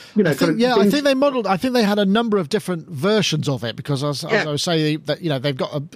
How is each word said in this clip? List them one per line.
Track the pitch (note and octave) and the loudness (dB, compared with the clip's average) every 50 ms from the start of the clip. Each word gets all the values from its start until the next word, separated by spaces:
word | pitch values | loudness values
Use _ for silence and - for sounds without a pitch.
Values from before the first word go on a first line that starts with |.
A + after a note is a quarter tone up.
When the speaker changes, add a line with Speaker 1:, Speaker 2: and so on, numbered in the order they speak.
| - - - | -16 -6 0
Speaker 1:
you | G#3 G3+ | 2 2
know, | E3 | 2
Speaker 2:
I | C#3+ | 2
Speaker 1:
kind | - | 2
Speaker 2:
think, | - E3 | 2 0
Speaker 1:
of | D#3+ A3 | 2 2
Speaker 2:
yeah, | A#3+ B3+ B3 | 2 2 4
I | G#3 | 4
Speaker 1:
things | G3 G#3 A3+ | 4 4 2
Speaker 2:
think | D4 C#4 | 2 2
they | C#4+ C4+ | 2 2
modelled, | C4 C#4 C#4+ C4 B3+ G#3+ F#3 | 2 2 2 0 0 0 0
I | F#3+ E3+ | -2 0
think | - C4 B3 | 0 0 2
they | B3 A3 | 2 2
had | G3 G#3 G#3 | 2 2 2
a | G#3 | 2
number | F#3+ G3 A3+ A#3 A#3 G#3 G3+ | 2 2 2 2 2 0 0
of | F3 C3+ | 0 0
different | - G3+ - - F3+ E3 D3 - | -2 -4 -2 -2 -6 -6 -8 -10
versions | F3 B2+ C#3 G3 G#3+ G#3+ D3+ - D#3+ D3 C3 D3 | -8 -4 0 2 2 2 2 0 0 -2 -2 -2
of | C#3 A#2 A2 | -4 -4 -4
it | A#2 A2 | -8 -8
because, | - B2+ - C#3+ B2+ C#3+ | -8 -6 -4 -4 -2 -2
as, | D3 C#3+ B2 E3 | -4 -4 -4 -4
as | D3+ | -2
Speaker 1:
Yeah. | A3+ G#3 E3+ | 0 0 0
Speaker 2:
I | D#3 | 0
was | D3 C#3 | -2 -2
saying, | - F#3 E3+ D#3+ D#3 D3+ D3+ D#3 D3+ | -2 0 0 2 2 0 0 -2 -2
that, | C#3 D3 - | -4 -6 -4
you | E3 E3 | -2 -2
know, | C#3+ C3 | -2 -2
they've | A#2+ D3 C3+ C3 | -2 -4 -4 -4
got | F3+ - B2+ | -6 -6 -4
a, | D3 C#3 E3 - | -6 -8 -8 -14